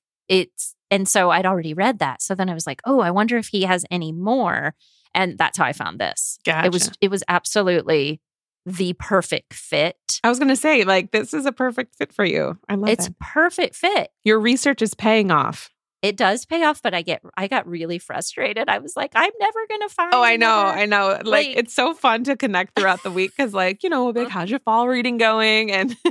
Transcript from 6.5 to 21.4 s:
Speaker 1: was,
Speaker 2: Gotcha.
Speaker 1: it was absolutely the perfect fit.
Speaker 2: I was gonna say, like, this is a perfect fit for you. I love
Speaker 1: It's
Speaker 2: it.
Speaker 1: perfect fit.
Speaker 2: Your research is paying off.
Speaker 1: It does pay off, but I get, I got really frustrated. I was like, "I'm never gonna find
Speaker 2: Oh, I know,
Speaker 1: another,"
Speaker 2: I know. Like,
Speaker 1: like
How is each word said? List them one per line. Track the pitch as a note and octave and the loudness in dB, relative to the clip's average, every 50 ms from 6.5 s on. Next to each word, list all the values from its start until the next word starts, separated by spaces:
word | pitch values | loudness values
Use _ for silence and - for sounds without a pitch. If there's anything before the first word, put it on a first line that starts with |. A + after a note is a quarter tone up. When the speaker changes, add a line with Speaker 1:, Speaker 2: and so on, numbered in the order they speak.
| D#3+ D#3+ E3+ F3+ F3 | -2 0 0 0 0
Speaker 1:
was, | F3+ F3 | 0 -2
Speaker 2:
Gotcha. | - - - | -2 -2 0
Speaker 1:
it | G3+ F#3+ | 0 0
was | G3 F#3 - - | 0 -2 -2 0
absolutely | F3+ F3 - - - G#3+ G3 F3+ F3+ E3 - - D#3+ D3 C#3 C#3+ D#3 - _ _ _ _ _ _ _ _ - | -2 -2 -2 0 0 0 2 2 2 0 2 2 0 0 0 -2 -4 -8 _ _ _ _ _ _ _ _ -12
the | F3+ F#3+ F3 F#3+ F3 F3 | -10 -4 -4 -2 -4 -4
perfect | - - - G#3 F#3 E3+ - E3 - - - - | -6 -4 0 0 0 0 0 -6 -6 -6 -10 -20
fit. | - - - - D3 D3+ F3 - _ _ - - - - | -16 -10 -4 -2 0 0 0 -2 _ _ -8 -6 -2 0
Speaker 2:
I | A#3 | 0
was | A#3+ B3+ | 0 2
gonna | C#4+ C4+ C4+ | 2 2 2
say, | - - D#4 D#4 B3 G3 | 2 2 2 2 2 4
like, | F#3 F#3+ F#3 F3+ G3 | 4 2 2 2 0
this | - G#3+ - - - | -2 -2 -2 -2 -4
is | D#4 C4 | -4 -4
a | C#4 B3 | -4 -2
perfect | - B3+ B3+ A#3 - B3+ _ _ | -2 -4 -4 -2 -4 -8 _ _
fit | - D4 - | -10 -10 -8
for | _ - G3+ | _ -2 -2
you. | E3+ D3 - - - - G3 _ | 0 0 0 -2 -2 -4 -8 _
I | - G3+ | -6 -4
love | G3 G3+ G#3+ | -2 0 0
Speaker 1:
It's | A3 - - | 0 0 -2
Speaker 2:
it. | - F3+ - | -8 -8 -12
Speaker 1:
perfect | - - - D4+ E4 F4+ - - E4 - - | -12 -4 0 2 2 2 2 -2 -4 -4 -4
fit. | - - F4+ G#4 B3 F3 - _ _ - | -2 -2 0 0 0 -2 -4 _ _ 2
Speaker 2:
Your | G#3+ A3 A3 | 2 2 4
research | G#3+ A#3+ B3+ B3+ - C#4+ C4+ - | 4 2 2 2 2 0 2 2
is | A3+ G#3 - | 0 -2 -2
paying | - - A3 A3 A3 G#3 F#3+ | 0 2 4 4 4 4 4
off. | E3 D3 C3 - - - - - _ _ _ _ _ - | 4 2 2 0 -4 -8 -14 -20 _ _ _ _ _ -4
Speaker 1:
It | - G#3 G3+ | -4 -4 0
does | - A#3 F#3 G#3 B3 - | 2 2 2 2 0 -4
pay | - D#4+ E4+ E4 | -4 -2 2 2
off, | D4+ D4 - | 2 0 0
but | - A3+ F3+ | -2 -4 -2
I | F3 E3+ | -2 -4
get, | F3 D#3 - - - - | -4 -6 -6 -8 -10 -8
I | - F#3+ | -6 -6
got | G3 C4+ B3+ - | -2 -2 -4 -4
really | F3 E3+ E3+ E3 E3 E3+ F3 | -4 -8 -8 -6 -6 -6 -8
frustrated. | - - - C#3+ F3 - - - - - G#3 A3 A3+ A#3 | -8 -8 -8 -8 -8 -8 -6 -4 -4 -4 -2 -2 0 0
I | G3+ G3+ | 0 -2
was | C4+ D4+ - | -2 -8 -6
like, | D4+ D#4 D#4 - | -6 -6 -2 0
"I'm | A3+ D#4+ G4 A4 A4+ | 0 0 0 0 0
never | G4 G#4+ G#4+ A4+ A4+ G#4+ | 0 0 0 -2 -6 -6
gonna | G#4+ G#4 G#4 G4+ | -6 -6 -6 -8
find | - - E4+ E4+ B3 | -4 -4 0 2 4
Speaker 2:
Oh, | B3 A#3+ | 4 4
I | A#3 A#3 | 4 4
know, | A3+ A3+ A3+ A3 G#3+ | 4 4 4 4 4
Speaker 1:
another," | G3+ G3 - F#3+ | 2 2 0 0
Speaker 2:
I | G#3 | 0
know. | G#3 G#3 G3+ G3 G3 | 2 2 2 2 2
Like, | F#3+ - - | 0 0 0
Speaker 1:
like | A3 G#3+ G#3+ | 2 2 2